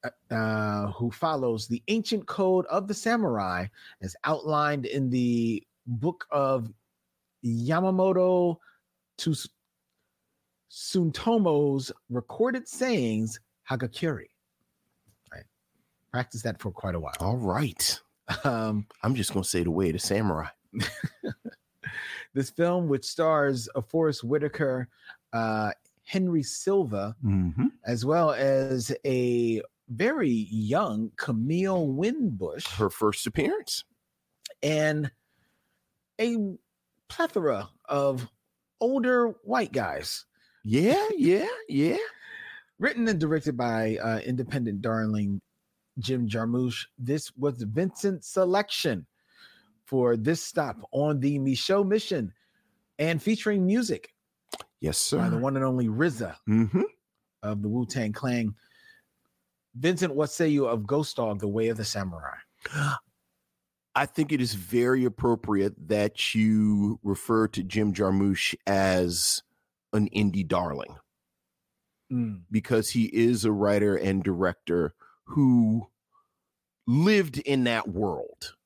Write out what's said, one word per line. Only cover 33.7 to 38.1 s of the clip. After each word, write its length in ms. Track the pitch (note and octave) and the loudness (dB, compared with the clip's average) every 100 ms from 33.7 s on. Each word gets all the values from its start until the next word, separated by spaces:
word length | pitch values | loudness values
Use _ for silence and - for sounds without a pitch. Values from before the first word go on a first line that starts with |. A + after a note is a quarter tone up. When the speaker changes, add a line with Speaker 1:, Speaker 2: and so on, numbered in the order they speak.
| - - _ _ _ _ _ - - | -8 -10 _ _ _ _ _ -20 -6
Speaker 1:
And 480 | C#3+ D#3 D3+ D3+ D3 _ _ _ _ _ _ _ _ _ _ - | -2 0 0 0 -4 _ _ _ _ _ _ _ _ _ _ -4
a 160 | A3+ A#3 G3+ F3+ _ _ _ _ _ | -2 0 -2 -6 _ _ _ _ _
plethora 600 | - E4 G#3+ D#3+ G#2+ G2 _ - | -4 -2 0 0 0 -4 _ -4
of 440 | C#3+ C#3 | 0 2